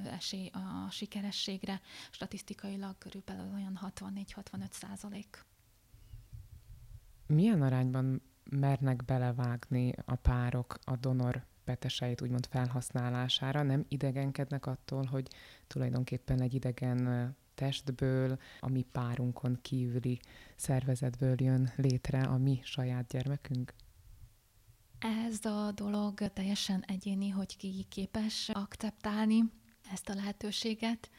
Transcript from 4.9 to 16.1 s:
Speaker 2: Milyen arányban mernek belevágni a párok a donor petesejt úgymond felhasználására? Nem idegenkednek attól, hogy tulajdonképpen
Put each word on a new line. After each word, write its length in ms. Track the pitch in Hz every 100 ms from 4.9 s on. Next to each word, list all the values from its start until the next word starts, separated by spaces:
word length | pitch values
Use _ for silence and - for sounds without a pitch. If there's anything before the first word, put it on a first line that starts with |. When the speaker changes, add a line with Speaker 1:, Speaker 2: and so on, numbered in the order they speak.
| 196 208 208 - - - _ _ _ _ - - - - - - - - - - - - - -
Speaker 2:
Milyen 340 | 151 214 190
arányban 600 | 135 127 127 131 131 131 - _ -
mernek 560 | 139 139 139 135 123 123
belevágni 880 | 131 123 120 123 117 - 127 123 - -
a 100 | 123
párok 640 | - 123 123 123 123 -
a 120 | - 127
donor 500 | 131 127 123 127 - -
petesejt 580 | - 123 131 - 123 120
úgymond 240 | 123 123 123
felhasználására? 1200 | 131 123 127 - 131 123 123 127 - 135 147
Nem 220 | 143 139 -
idegenkednek 800 | 139 139 131 139 139 139 139 135
attól, 400 | 131 - 135 131
hogy 220 | 135 131 - - - -
tulajdonképpen 760 | 139 127 127 127